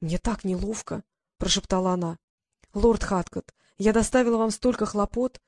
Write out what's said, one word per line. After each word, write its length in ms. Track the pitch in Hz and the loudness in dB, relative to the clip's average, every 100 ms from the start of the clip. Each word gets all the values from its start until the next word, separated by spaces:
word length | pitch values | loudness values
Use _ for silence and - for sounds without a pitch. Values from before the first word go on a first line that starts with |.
Мне 160 | 165 175 | -4 -2
так 260 | 233 208 | -2 -2
неловко, — 600 | 190 180 196 220 - - - _ _ - | -2 -4 -4 -6 -8 -10 -12 _ _ -6
прошептала 540 | 185 190 - 185 185 | -2 -2 0 0 0
она. — 260 | 180 170 165 _ _ _ _ _ | 0 -4 -8 _ _ _ _ _
Лорд 300 | 208 233 208 | 2 4 4
Хаткот, 500 | - 185 - - - _ _ - | 0 -2 -4 -10 -12 _ _ 0
я 160 | 202 | 2
доставила 440 | 220 214 254 233 226 | 4 4 4 4 2
вам 120 | 220 | 0
столько 380 | 208 247 233 214 | 0 0 0 -2
хлопот, — 520 | 208 202 240 254 - | -2 -2 -2 -4 -6